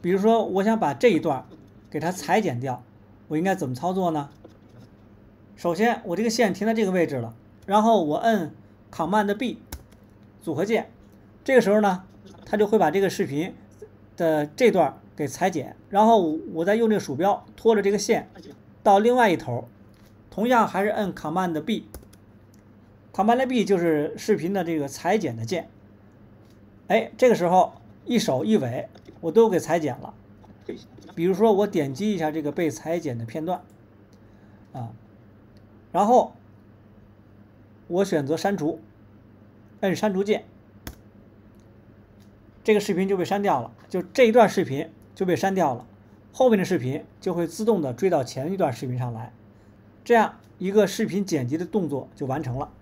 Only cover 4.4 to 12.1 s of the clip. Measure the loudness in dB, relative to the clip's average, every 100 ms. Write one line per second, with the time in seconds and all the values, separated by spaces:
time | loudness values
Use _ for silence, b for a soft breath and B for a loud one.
4.4 | -20 -20 -20 -20 -20 -20 -20 -20 -20 _
5.4 | -20 -8 -6 0 -2 -2 -6 -4 -2 0
6.4 | 0 0 -2 0 0 0 0 -2 -8 -12
7.4 | -20 -20 -2 2 4 2 2 0 0 0
8.4 | -2 -10 -20 -20 -20 -6 -2 0 0 -2
9.4 | -4 -8 -14 -20 -20 -20 -20 -20 -20 -14
10.4 | -8 -4 0 -2 -4 -16 -20 -20 -20 -12
11.4 | 2 4 6 4 2 0 -8